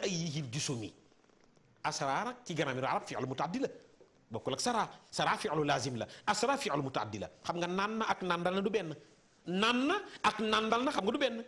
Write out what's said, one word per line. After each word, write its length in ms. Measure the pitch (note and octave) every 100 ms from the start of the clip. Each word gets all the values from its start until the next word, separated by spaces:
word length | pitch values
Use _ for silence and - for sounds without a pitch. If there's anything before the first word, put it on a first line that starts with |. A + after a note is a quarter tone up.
ayyihil 480 | - F3 E3+ C#3+ C#3
jusumi." 400 | B2+ - B2+ G2+ - - _ _ _ - _ _ _
Asra 400 | D3 D#3 C#3+ C#3+
nag 120 | A3 B3
ci 100 | -
grammaire 300 | D#3+ D3 B2+ B2+
arab 200 | F3 -
fi'lu 200 | A2+ B2+
mutaaddi 320 | C3+ D#3 G#3+
la, 100 | C4+ - - - - _ _
bokkul 220 | A2 -
ak 60 | C3
sara. 280 | A#3+ A#3 F3+ - -
Sara 260 | - D#3 G#3+
fi'lu 260 | G#3 D#3
laazim 320 | D3 C#3 B2+ A#2+
la, 100 | G#2+ - -
asra 300 | G#3 A#3+ C#4
fi'lu 240 | G3+ D3
mutaaddi 360 | C3+ B2+ A2 G#2
la. 100 | F2+ -
Xam 140 | - E3+
nga 100 | F3
naan 320 | F#3 G3+ A3
na 60 | A3
ak 160 | -
nandal 320 | F#3 E3+ F3
na 60 | F#3+
du 100 | G3
benn. 240 | G#3 E3+ D3 - - _ _ -
Naan 400 | F3+ A3 B3 C4+
na 80 | G4+ F#4+ -
ak 180 | G#3 G#3+
nandal 420 | A3 G#3+ A3 A#3
na 60 | C4
xam 120 | -
nga 80 | F#3+
du 60 | C4
benn. 260 | C4+ A3+